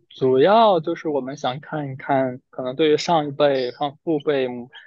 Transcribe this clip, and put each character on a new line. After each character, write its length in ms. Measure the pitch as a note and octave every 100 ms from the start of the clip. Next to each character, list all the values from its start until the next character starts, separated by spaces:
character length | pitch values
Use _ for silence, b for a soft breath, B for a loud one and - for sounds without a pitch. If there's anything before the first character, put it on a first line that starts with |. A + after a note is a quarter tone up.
| _ -
主 240 | C3 C3
要 400 | D#3 G#3+ A3 F3+
就 160 | D#3+ E3
是 140 | E3
我 100 | C#3+
们 160 | B2+ D3
想 240 | C3 C3
看 320 | - D#3 C#3+
一 40 | C3+
看， 420 | - C#3 C3 B2+ _
可 140 | -
能 100 | B2+ C3
对 140 | D#3+
于 60 | D3
上 300 | - E3+ D3
一 40 |
辈、 400 | C#3 D3 C3+ B2
上 260 | - D3 D3
父 140 | - D#3
辈、 280 | C#3+ C#3+ B2+
母 220 | B2 A#2+ B